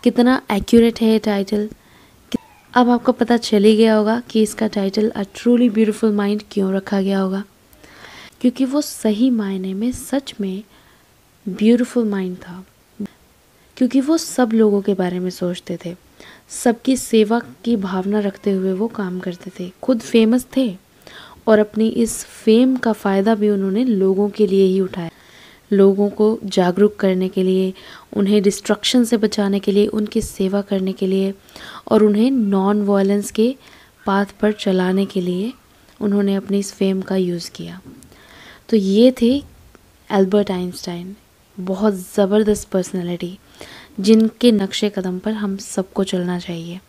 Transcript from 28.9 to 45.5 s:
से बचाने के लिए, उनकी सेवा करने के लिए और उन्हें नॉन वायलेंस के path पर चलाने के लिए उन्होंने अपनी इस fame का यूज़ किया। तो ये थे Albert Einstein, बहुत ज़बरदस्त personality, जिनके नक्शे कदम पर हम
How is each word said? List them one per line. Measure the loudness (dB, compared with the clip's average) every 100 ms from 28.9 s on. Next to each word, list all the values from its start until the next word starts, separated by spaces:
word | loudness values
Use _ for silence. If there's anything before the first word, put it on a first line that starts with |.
| 2
से | 2 0
बचाने | 0 0 0 0
के | 0
लिए, | 2 2
उनकी | 0 -2 -4
सेवा | -6 -4 -2 -2
करने | -2 -2 -2
के | -2 -2
लिए | 0 -2 -6 _ -20 -20 -18 0
और | 4
उन्हें | 4 4 2
नॉन | 2 0 0 2 0 0
वायलेंस | 2 2 0 -2
के | 0 -2 -2 -18 -20 _ _ -2
path | -2 -2 -2
पर | -2
चलाने | -2 0 0 0 0 -2
के | -4
लिए | -4 -4 -6 -10 _ _ _ _
उन्होंने | -2 0 0 -2
अपनी | -2 -4
इस | -4
fame | -2 -2 -2
का | -2 -2
यूज़ | -2 -4 -10
किया। | -14 -16 -16 -20 -20 -20 -20 -20 -20 -20 -20 -2
तो | 0
ये | 2 4 4 4
थे | 0 0 -6 -20 -20 _ _ _ _
Albert | 0 2 0 0
Einstein, | -4 -6 -10 -12 -12 -12 -18 _ _ _ -12
बहुत | -8 -2 -2 -2 -6 -2
ज़बरदस्त | 2 2 2 -2 -2
personality, | -4 -4 -6 -6 -8 -10 -14 _ -20 -20 -20 -16 -4
जिनके | 4 4 4 2 2
नक्शे | 2 -2 -4 -4 -4
कदम | -6 -6
पर | -6
हम | -6 -6